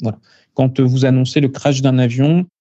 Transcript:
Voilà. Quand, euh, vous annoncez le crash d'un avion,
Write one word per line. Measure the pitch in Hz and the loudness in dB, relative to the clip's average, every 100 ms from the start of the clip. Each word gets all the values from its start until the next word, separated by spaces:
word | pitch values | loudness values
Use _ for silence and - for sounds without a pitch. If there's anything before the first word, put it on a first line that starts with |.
Voilà. | 110 104 _ _ _ | -10 -10 _ _ _
Quand, | - 131 127 | -2 -2 0
euh, | |
vous | 127 127 131 | 0 2 2
annoncez | 131 127 151 | 2 0 0
le | 135 | -2
crash | 131 147 135 | -2 -4 0
d'un | 135 131 | 0 2
avion, | 123 123 143 170 180 _ | 0 0 0 0 -2 _